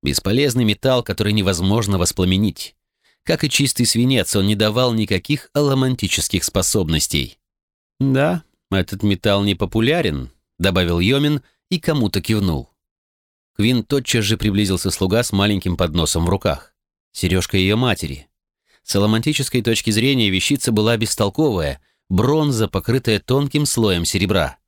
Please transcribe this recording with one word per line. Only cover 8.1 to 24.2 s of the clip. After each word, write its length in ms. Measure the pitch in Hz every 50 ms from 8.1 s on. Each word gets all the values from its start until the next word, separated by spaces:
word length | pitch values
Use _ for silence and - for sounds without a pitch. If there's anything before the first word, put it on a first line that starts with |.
| 135 131 139 156 180 170 - _ _ _ _ _
этот 320 | - 98 90 - - 98
металл 420 | - 104 101 90 - 107 101 101 101
не 120 | 101 98
популярен», 760 | 92 104 92 - 110 113 123 151 175 160 104 76 69 64 64 _ _ _ _ _ _
добавил 400 | 85 95 180 90 92 85 85 85
Йомин 420 | 87 101 131 139 147 147 151 139 - _ _ _ _ _ -
и 60 | 170
кому-то 420 | - - 156 151 117 101 - 98
кивнул. 480 | - - 113 107 98 92 80 69 60 _ _ _ _ _ _ _ _ _ _ _ _ _ _ _ _ _ _
К 40 | _
Вин 240 | 101 113 127 120 107
тотчас 420 | _ - 139 131 - - 120 107
же 120 | 98 110 104
приблизился 540 | - 107 98 98 107 92 95 87 - 95
слуга 320 | - - 98 95 92 113 123
с 80 | -
маленьким 440 | - 98 98 104 104 95 - 92 87
подносом 500 | 78 90 82 76 87 80 76 - 85 82
в 40 | 85
руках. 460 | 92 98 - 101 73 67 - _ _ _ _ _ _ _ _ _ _
Сережка 440 | - - 90 87 95 87 - - 98
ее 200 | 92 95 104 113
матери. 500 | 127 127 104 - - 76 67 67 - _ _ _ _ _ _ _ _ _ _ _ _
С 120 | - -
аламантической 680 | 101 101 104 110 113 117 156 151 - 135 - - 127 107
точки 260 | 123 113 110 - -
зрения 400 | 107 107 110 135 139 131 113 101
вещица 420 | 95 95 - - 143 139 - -
была 240 | 117 107 107 110 117 110
бестолковая, 840 | 113 104 - - 110 101 - - 156 151 113 90 80 71 65 - _ _ _ _ _ _
бронза, 580 | 92 92 110 123 147 156 156 147 135 110 110 101
покрытая 520 | - 98 92 - 117 131 - - 110 101
тонким 460 | - - 123 135 143 139 - 147 147
слоем 400 | - - - 113 104 92 85 85
серебра. 540 | - - 98